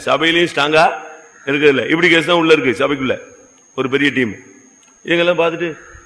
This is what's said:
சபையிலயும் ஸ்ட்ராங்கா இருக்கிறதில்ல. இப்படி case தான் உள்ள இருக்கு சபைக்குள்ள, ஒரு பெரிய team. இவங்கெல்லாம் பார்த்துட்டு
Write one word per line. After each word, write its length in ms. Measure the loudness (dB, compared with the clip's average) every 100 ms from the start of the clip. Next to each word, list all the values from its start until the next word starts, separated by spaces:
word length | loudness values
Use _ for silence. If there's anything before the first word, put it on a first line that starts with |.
| -2
சபையிலயும் 420 | 0 0 0 -2 -2
ஸ்ட்ராங்கா 360 | 0 2 2 0 -12 -20 -20 -12 -6
இருக்கிறதில்ல. 440 | 2 2 2 0
இப்படி 200 | 0 2
case 160 | 2 2
தான் 120 | 2
உள்ள 160 | 4
இருக்கு 340 | 2 2 -2 -2
சபைக்குள்ள, 320 | -2 -4 -6 -10 -20 -20 _ _ -8
ஒரு 140 | -2
பெரிய 220 | 0 0
team. 180 | 0 -2 -4 -18 -20 _ _ _ _ -4
இவங்கெல்லாம் 360 | 0 0 0
பார்த்துட்டு 360 | -2 -2 -6 -10 -18 -20